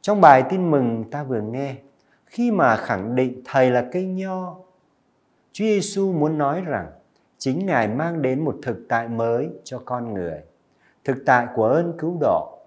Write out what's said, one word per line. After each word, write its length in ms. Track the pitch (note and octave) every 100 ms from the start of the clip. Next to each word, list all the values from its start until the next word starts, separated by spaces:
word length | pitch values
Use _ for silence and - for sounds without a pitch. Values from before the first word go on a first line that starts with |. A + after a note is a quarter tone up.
Trong 200 | - G#3
bài 220 | E3 C3 C3
tin 220 | F#3+ F3+
mừng 320 | C#3+ B2 A2+ A2
ta 120 | C#3+
vừa 180 | C#3 A#2+
nghe, 340 | G#2+ B2 C#3 B2+ - _ _ _ _
khi 260 | - A#3+
mà 240 | G3+ C#3 A2
khẳng 400 | - G#2 G#2 B2+
định 260 | B2+ B2 -
Thầy 260 | C#3 B2+
là 140 | B2 B2
cây 140 | F3+ F#3
nho, 500 | F#3 F#3+ F#3 F3+ - - _ _ _ _ _ _ _ _
Chúa 140 | - A3
Giêsu 460 | G#3 E3+ G3 G3
muốn 260 | E3+ D3+ D#3
nói 240 | C#3+ E3
rằng 300 | F3 A#2+ D#2+ - _ _ _ _
chính 280 | C3+ C#3+ G3
Ngài 220 | C#3 G#2+
mang 340 | A#2 E3 E3+
đến 240 | C3 C3 D3+
một 100 | -
thực 220 | B2+ G2+ -
tại 180 | A#2 A#2
mới 420 | A#2 A#2 A#2 D#3+ F3+
cho 180 | - B2+ -
con 280 | B2 A#2
người, 260 | G2+ E2+ D2+ - _ _ _ _ _
thực 140 | - C3+ C#3
tại 220 | B2 A#2+ A#2+
của 100 | A2
ơn 280 | C#3+ E3+ E3
cứu 200 | D#3+ F3
độ 360 | C3 E2+ D2+ -